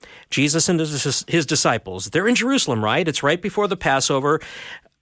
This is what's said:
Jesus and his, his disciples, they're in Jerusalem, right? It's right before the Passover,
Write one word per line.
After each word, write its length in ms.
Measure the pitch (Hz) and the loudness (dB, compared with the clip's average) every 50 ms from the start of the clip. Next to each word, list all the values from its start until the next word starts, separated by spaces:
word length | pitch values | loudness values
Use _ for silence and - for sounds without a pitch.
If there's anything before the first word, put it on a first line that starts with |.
| - - - - - - | -20 -20 -20 -20 -12 -6
Jesus 380 | - 135 143 147 147 165 - | -2 0 2 2 2 2 2
and 100 | 196 175 | 2 2
his, 460 | 156 160 151 147 131 - 143 - - - | 0 0 -2 -2 -2 -2 -2 -2 -4 -4
his 200 | - 165 170 143 | -2 0 0 0
disciples, 640 | 127 156 - - 156 123 110 - - 90 - - | 0 0 2 2 2 0 0 -4 -8 -10 -10 -6
they're 200 | 113 - 165 196 | -2 -2 0 2
in 80 | 240 247 | 2 2
Jerusalem, 480 | 180 220 262 277 247 - 151 120 107 107 | 2 2 2 0 0 0 0 0 0 0
right? 240 | 107 123 160 185 | 2 2 0 0
It's 160 | 160 139 - 139 | 0 -2 0 0
right 180 | 143 165 175 | 0 0 0
before 280 | - 190 - 208 208 185 | -2 -4 -2 0 0 0
the 80 | 190 | -2
Passover, 640 | 185 - 151 135 135 - - 143 135 135 143 160 156 - - - - - - - - _ _ _ _ | -2 0 0 2 2 2 0 0 0 2 0 0 0 -2 -8 -16 -16 -16 -16 -18 -20 _ _ _ _